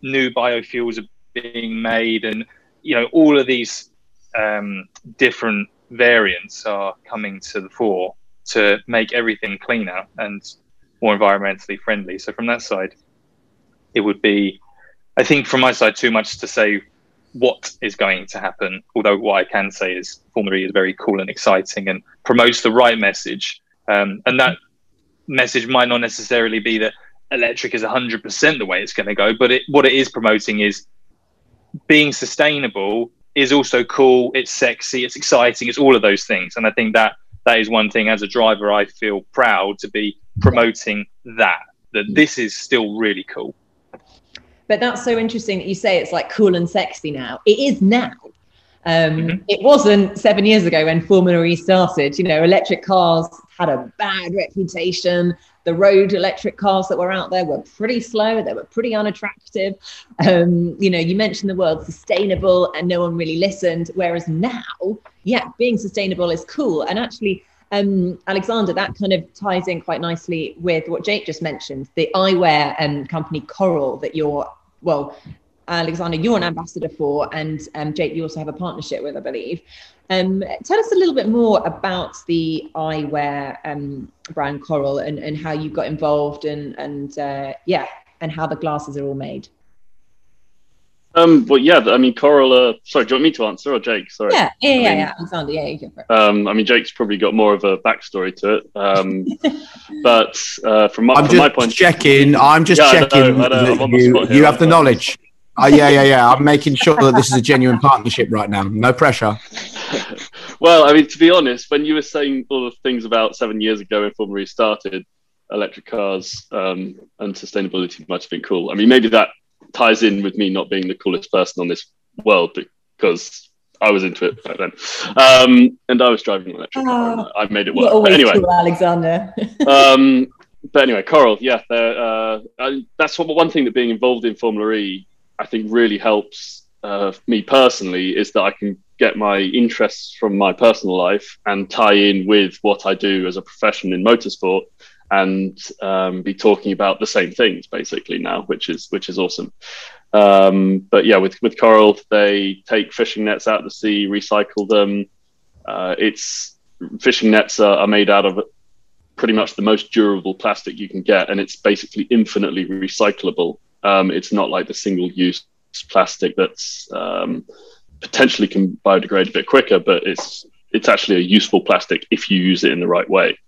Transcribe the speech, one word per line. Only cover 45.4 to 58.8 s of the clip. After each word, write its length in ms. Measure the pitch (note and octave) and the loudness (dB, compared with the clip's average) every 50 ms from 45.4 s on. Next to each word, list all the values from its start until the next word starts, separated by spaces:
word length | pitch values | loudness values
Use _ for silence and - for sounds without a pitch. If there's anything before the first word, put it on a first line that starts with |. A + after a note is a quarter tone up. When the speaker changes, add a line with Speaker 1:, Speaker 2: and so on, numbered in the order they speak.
| A3 - G3 F#3 | -6 -6 -6 -6
Speaker 2:
that 100 | - F#3 | -4 -6
you 60 | G3 | -8
say 240 | - - A3 F#3+ F3 | -4 -2 0 0 0
it's, 140 | - - | -2 -2
like, 180 | F3 E3+ - - | -6 -6 -6 -6
cool 240 | - - A3 G3 F3+ | -2 2 2 4 4
and 160 | F3 E3+ E3+ | 2 -2 -2
sexy 400 | - G3+ F#3 - - - _ D#3 | -2 -4 -4 -4 -8 -10 _ -10
now. 300 | D3 C3+ B2+ A#2 A#2+ - _ A3 | -10 -8 -10 -12 -12 -2 _ 0
It 100 | G#3+ A3+ | 0 2
is 240 | C#4 C#4+ A#3+ - | 0 -2 0 0
now. 320 | F#3+ F#3+ A3 B3 B3+ - - _ _ - _ _ _ _ _ _ _ _ _ _ _ | 2 2 2 2 -2 -4 -10 _ _ -20 _ _ _ _ _ _ _ _ _ _ _
Um, 320 | E3+ E3 E3 E3 D#3 D#3 D#3 | 0 0 2 2 2 0 -2
Speaker 1:
Mm-hmm. 260 | E3 E3 E3 F#3+ - - | -2 -4 -4 -6 -2 -4
Speaker 2:
it 160 | G3+ - F#3+ | -4 0 4
wasn't 560 | B3+ D4 C4+ - G#3 G#3 G3+ G3 F#3+ - - | 4 4 6 6 4 4 4 4 0 -2 -2
seven 260 | - A#3 G#3 F#3+ G3 | 0 0 2 2 2
years 220 | G#3 A3 A3 F3+ E3+ | 4 4 4 4 2
ago 180 | D#3+ D#3+ D#3 | 0 0 0
when 160 | D#3+ E3 E3+ | 2 0 -2
Formula 420 | E3 - G3 F#3+ F3+ F3+ F3 E3+ E3+ | 0 2 4 4 4 4 2 2 2
E 120 | E3+ E3+ | 0 0
started. 640 | E3 - - F#3+ F#3 F3+ E3+ - E3 C#3+ C#3+ C#3+ - | -2 0 2 2 2 2 0 0 -2 -2 -2 0 -2
You 60 | F#3 | 0
know, 180 | F#3 D#3 D3+ E3 | 0 2 2 4
electric 400 | E3+ F#3+ F#3+ - - F#3+ - - | 4 4 4 2 0 -6 -6 -2
cars 420 | - F#3+ F#3 F3+ E3+ E3 E3 E3 E3 - - _ _ _ _ | 0 0 2 2 2 2 0 -2 -6 -10 -20 _ _ _ _
had 120 | F3+ E3 | -4 -4
a 220 | C#3 B2+ D#3+ - _ _ | -4 -4 -6 -12 _ _
bad 380 | G#3 G3+ F#3+ F#3+ F3+ F3 E3+ | -6 -6 -6 -6 -6 -6 -6
reputation, 1000 | G3 F3 - _ G3 F#3+ E3 E3+ F3 E3 F3+ F3+ - - F3+ F3+ F3 F3 F3 E3+ - _ _ _ _ _ | -6 -6 -6 _ -6 -6 -6 -6 -6 -6 -6 -6 -4 -2 -2 0 0 0 -2 -2 -4 _ _ _ _ _
the 80 | E3+ E3+ | -6 -2
road 400 | E3 G3 G3+ F#3+ F#3+ G3 F#3+ G3+ | 2 4 4 6 6 4 2 0
electric 440 | F#3 F3 F#3+ F#3 - - G#3+ - - | -2 -2 -4 -4 -4 -8 -10 -8 -4
cars 300 | G3 G3+ F#3+ F#3+ F#3 F#3 | -2 0 0 0 -2 -2
that 80 | F#3 D#3+ | -4 -4
were 140 | F3+ F3+ | -2 -4
out 180 | F#3+ F#3+ F3 - | -4 -6 -6 -4
there 140 | F#3 F#3 F3+ | -4 -4 -4
were 140 | D#3 C#3+ B2+ | -4 -6 -8
pretty 400 | - _ _ _ G#3 A3 B3+ A#3+ | -8 _ _ _ -6 -4 -4 -4
slow, 420 | A#3 - - A3 G#3+ A3 A3+ A3 G3+ | -6 -6 -4 -2 -2 0 0 -2 -4
they 100 | - A#3 | -6 -8
were 120 | - - | -12 -12
pretty 280 | _ _ - | _ _ -6